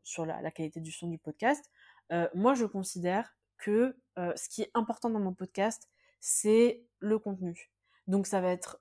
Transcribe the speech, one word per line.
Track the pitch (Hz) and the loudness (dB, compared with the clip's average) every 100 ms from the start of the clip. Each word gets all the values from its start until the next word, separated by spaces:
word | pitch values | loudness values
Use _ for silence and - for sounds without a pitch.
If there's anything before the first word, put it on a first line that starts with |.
sur | - - 160 | -10 -6 -6
la, | - | -6
la | 160 | -8
qualité | - 156 165 | -6 -8 -8
du | 160 | -12
son | - 175 | -10 -8
du | 165 | -8
podcast, | - 147 226 294 - _ - _ - | -10 -2 0 0 -4 _ -20 _ -6
euh, | 170 170 175 | -2 0 2
moi, | 226 | 2
je | 269 220 | 2 0
considère | 196 190 185 175 196 233 _ _ - | -4 -8 -4 -2 0 -2 _ _ -10
que, | - 214 254 254 _ - | 0 2 2 0 _ -6
euh, | 175 - | -4 -4
ce | - | -8
qui | - | -8
est | - | -2
important | 233 226 226 233 | 0 -2 -2 -2
dans | 220 | 0
mon | 196 | -2
podcast, | 185 185 - 208 - - _ _ _ | -4 -6 -2 -2 -2 -12 _ _ _
c'est | - - 214 220 240 - - _ | -2 0 6 8 6 4 -8 _
le | 208 214 | 0 0
contenu. | 214 190 180 175 - _ _ _ - | 0 -4 -6 -8 -14 _ _ _ -2
Donc, | 196 190 | 0 2
ça | 196 | 0
va | 180 | 0
être, | 180 - - | 0 -4 -8